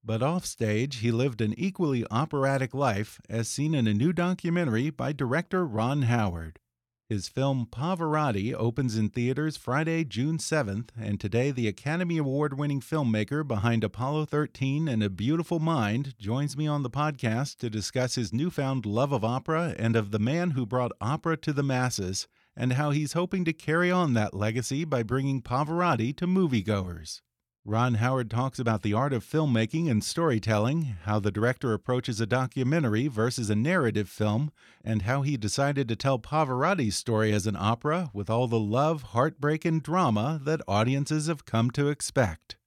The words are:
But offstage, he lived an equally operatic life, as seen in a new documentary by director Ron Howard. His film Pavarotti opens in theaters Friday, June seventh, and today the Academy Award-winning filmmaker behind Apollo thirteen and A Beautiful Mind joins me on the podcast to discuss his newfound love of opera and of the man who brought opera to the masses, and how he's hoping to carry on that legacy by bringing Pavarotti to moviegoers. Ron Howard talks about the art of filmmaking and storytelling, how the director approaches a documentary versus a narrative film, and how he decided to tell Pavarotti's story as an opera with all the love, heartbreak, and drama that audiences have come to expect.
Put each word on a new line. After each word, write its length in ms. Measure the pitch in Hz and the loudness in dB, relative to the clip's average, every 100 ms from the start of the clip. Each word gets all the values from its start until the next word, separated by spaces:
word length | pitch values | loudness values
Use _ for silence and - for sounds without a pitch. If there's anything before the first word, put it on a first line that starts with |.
But 220 | 110 110 | -4 -2
offstage, 760 | 135 180 - - 110 104 139 131 | 0 -2 -4 -4 0 2 0 -2
he 120 | 117 | 0
lived 300 | 117 135 110 | 2 0 0
an 120 | 107 110 | -2 0
equally 480 | 190 190 165 127 110 | -4 0 0 0 0
operatic 640 | 110 151 143 135 135 131 | -2 0 0 2 2 -2
life, 460 | 131 139 101 - - - | 0 0 0 -4 -10 -6
as 220 | 113 - | -4 -4
seen 260 | - 151 156 | -2 0 2
in 100 | 113 | 2
a 80 | |
new 200 | 104 147 | 4 2
documentary 760 | 175 175 185 175 175 160 110 147 | 2 0 0 0 0 2 0 0
by 220 | 147 127 | -2 -6
director 540 | 143 131 143 170 185 170 | -2 0 0 0 -2 0
Ron 380 | 107 117 143 | 0 0 2
Howard. 540 | 120 120 104 85 80 - _ _ _ _ _ | 2 2 2 -2 -8 -14 _ _ _ _ _
His 180 | 107 - | -6 -4
film 400 | - 139 135 117 | -2 0 0 -4
Pavarotti 840 | 117 156 185 165 151 147 101 107 | -4 -4 -2 0 0 0 0 -2
opens 420 | - 113 117 127 110 | 0 -2 0 0 0
in 140 | 107 | 0
theaters 480 | 123 120 131 156 147 | 0 -2 0 -2 -4
Friday, 480 | - 131 160 165 151 | -2 -2 0 -2 -2
June 340 | 104 143 160 | -2 -2 -2
seventh, 540 | - 156 110 98 123 117 | -2 0 0 -4 -8 -8
and 220 | 104 101 | -4 -4
today 320 | 104 113 135 | 0 0 0
the 160 | 127 113 | 0 -2
Academy 500 | 92 139 170 175 165 | -2 -4 -2 0 0
Award-winning 600 | 139 139 151 139 147 139 | 0 0 -2 -2 -2 -2
filmmaker 680 | - 160 127 110 104 143 151 | -2 0 2 2 0 -2 -2
behind 380 | 107 117 117 | 0 2 2
Apollo 440 | 104 - 127 151 151 | 0 -2 -2 -2 0
thirteen 600 | 151 151 - 135 143 160 | 0 -2 -2 -2 0 0
and 160 | 110 | 0
A 60 | 104 | 0
Beautiful 500 | 90 110 165 165 170 | 0 0 0 0 0
Mind 580 | 160 160 104 117 139 120 | 2 2 2 0 -4 -6
joins 380 | 101 127 147 139 | -4 -2 -2 -2
me 100 | 151 | -2
on 160 | 147 | 0
the 80 | 127 | -2
podcast 680 | 139 151 135 123 113 139 - | -2 -2 -2 -2 0 -4 -4
to 120 | 120 | -6
discuss 460 | 107 98 131 123 - | -4 -4 -2 -2 -2
his 160 | 107 | -2
newfound 540 | 113 175 151 135 135 104 | -2 -2 -2 -2 -2 -2
love 260 | 107 139 | 0 2
of 140 | 135 110 | 2 0
opera 500 | 127 117 160 170 92 | -2 -2 -2 -2 0
and 200 | 113 113 | 2 2
of 140 | 101 | 2
the 60 | 104 | 0
man 340 | 110 160 175 | 0 0 0
who 140 | 131 113 | -2 -2
brought 280 | 127 120 - | -2 -2 -2
opera 340 | 107 151 170 160 | -4 -2 -2 -2
to 160 | - | 0
the 100 | 143 | 0
masses, 640 | 139 127 127 117 92 95 - _ _ - | 0 0 0 -2 -4 -4 -8 _ _ -4
and 180 | 127 | 0
how 180 | 127 147 | 0 0
he's 220 | 143 147 | 0 -2
hoping 300 | 165 180 190 | -2 -2 0
to 80 | 165 | -2
carry 400 | 156 - 160 180 | -2 0 2 4
on 220 | 180 165 | 4 4
that 200 | 120 107 | 2 0
legacy 520 | 98 107 113 117 135 160 | 0 0 0 -2 -2 0
by 180 | 135 | 0
bringing 380 | 110 131 135 135 | 0 0 0 -2
Pavarotti 760 | - 123 151 165 180 120 113 143 | -2 -2 0 0 2 2 0 0
to 100 | 180 | 0
moviegoers. 960 | 190 175 120 98 101 90 82 80 - _ _ _ _ 107 | 2 4 2 2 -2 -2 -8 -12 -16 _ _ _ _ -2
Ron 300 | 110 127 110 | 0 2 2
Howard 360 | 120 131 113 | 2 0 -2
talks 260 | 113 131 - | -2 -2 -2
about 240 | 117 110 | 0 0
the 120 | 104 | 0
art 200 | 104 143 | 0 0
of 100 | 123 | -2
filmmaking 680 | - 156 151 117 113 160 170 | -2 0 2 2 2 0 2
and 120 | 107 | 2
storytelling, 920 | - - 165 113 110 107 110 165 147 92 | 0 0 2 2 2 2 2 0 -2 -4
how 160 | 101 107 | -2 0
the 100 | 101 | 0
director 440 | 95 117 127 127 | 2 0 0 -2
approaches 460 | 107 - 123 127 107 | -2 0 -2 0 -4
a 60 | 110 | 0
documentary 840 | 123 127 - 127 165 131 107 147 | 0 0 0 0 2 2 2 0
versus 420 | 110 117 127 107 | 0 0 0 0
a 60 | 107 | 2
narrative 540 | 135 185 120 107 98 | 2 2 2 0 -4
film, 420 | - 107 107 147 _ - - | 0 0 2 -2 _ -20 -12
and 200 | - 110 | -2 -2
how 180 | 95 139 | 0 0
he 160 | 139 139 | 0 0
decided 500 | 104 - 139 139 123 | 0 0 0 0 -2
to 80 | 110 | 0
tell 220 | 139 131 | 0 0
Pavarotti's 800 | - 151 147 127 156 190 113 - | 0 0 0 2 0 2 0 0
story 360 | - 110 107 | 0 2 4
as 140 | 104 101 | 2 0
an 120 | 98 | 0
opera 500 | 101 117 147 170 160 | -2 0 0 -2 -2
with 160 | 101 101 | -6 -2
all 180 | 113 127 | 0 2
the 120 | 113 | 2
love, 440 | 104 117 151 160 | 2 2 2 0
heartbreak, 640 | 120 117 160 - 147 156 170 | -2 0 0 0 0 0 2
and 180 | 160 | 0
drama 560 | 151 180 160 104 120 160 139 | 2 2 4 2 0 -2 -2
that 160 | 156 - | -2 0
audiences 600 | 101 117 139 143 156 151 | 2 4 2 0 0 0
have 180 | 156 - | -4 0
come 240 | 113 120 | 2 2
to 180 | - 143 | 2 0
expect. 640 | 147 - - 107 78 _ - | 0 -2 0 0 -2 _ -20